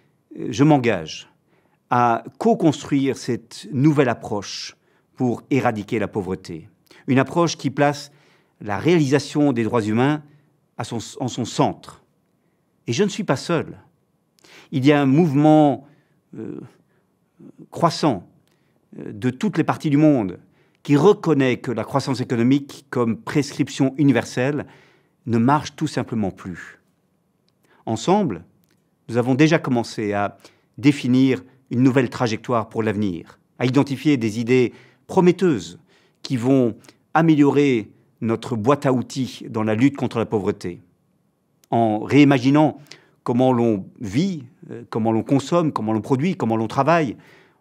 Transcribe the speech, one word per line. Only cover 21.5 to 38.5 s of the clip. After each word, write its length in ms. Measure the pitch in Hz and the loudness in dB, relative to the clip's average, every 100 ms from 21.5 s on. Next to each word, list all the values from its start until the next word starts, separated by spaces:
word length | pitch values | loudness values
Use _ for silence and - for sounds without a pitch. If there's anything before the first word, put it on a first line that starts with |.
| 120 | 0
que 120 | - | -4
la 140 | 110 | -6
croissance 360 | 107 139 143 120 | -2 -2 -2 -4
économique 640 | 123 123 120 143 143 - - | -4 0 2 2 -2 -18 -8
comme 260 | 127 117 110 | -2 -2 -4
prescription 800 | - 156 139 - 139 - 135 131 | -4 -2 -2 -4 -4 0 -2 2
universelle 720 | 143 117 110 - 127 147 101 - _ _ _ _ - | 2 2 0 -2 -2 -4 -8 -16 _ _ _ _ -2
ne 120 | 113 | 0
marche 380 | 120 147 - - | 2 2 -2 -6
tout 100 | 151 | -6
simplement 440 | - 123 110 98 | -4 -6 -6 -6
plus. 500 | 85 101 85 - - _ _ _ _ _ _ _ _ _ _ - | -8 -14 -14 -16 -20 _ _ _ _ _ _ _ _ _ _ -6
Ensemble, 580 | 110 - 202 175 85 - _ _ _ _ _ - | -4 0 2 0 -4 -12 _ _ _ _ _ -6
nous 100 | 113 | -2
avons 160 | 120 | 0
déjà 240 | 127 156 160 | 4 4 4
commencé 540 | 160 120 110 - 107 | 0 -2 -2 -6 -4
à 240 | 101 101 - - _ _ - | -2 -4 -6 -20 _ _ -2
définir 640 | 123 143 127 127 131 127 - _ - | 2 2 2 2 4 0 -6 _ -8
une 120 | 120 | 2
nouvelle 260 | 131 123 135 | 4 4 0
trajectoire 600 | - 123 110 - 120 107 | 0 -2 -4 -4 -4 -4
pour 140 | 113 | -4
l'avenir, 560 | 110 101 104 82 - - _ - | -2 -2 -4 -6 -12 -20 _ -4
à 80 | 127 | 0
identifier 500 | 131 139 127 156 143 | 2 2 0 0 0
des 240 | 113 107 | 0 -4
idées 320 | 113 127 120 - _ _ - | 0 2 2 -2 _ _ -4
prometteuses 720 | - 175 175 185 123 82 90 _ _ _ _ | 2 4 4 2 0 -4 -16 _ _ _ _
qui 140 | - 127 | -6 -4
vont 400 | 120 135 120 - - _ _ | 2 2 2 -2 -14 _ _
améliorer 760 | 151 165 151 143 131 143 120 98 _ _ - | 0 4 4 4 4 2 0 -4 _ _ -8
notre 360 | 113 113 - | -4 -4 -4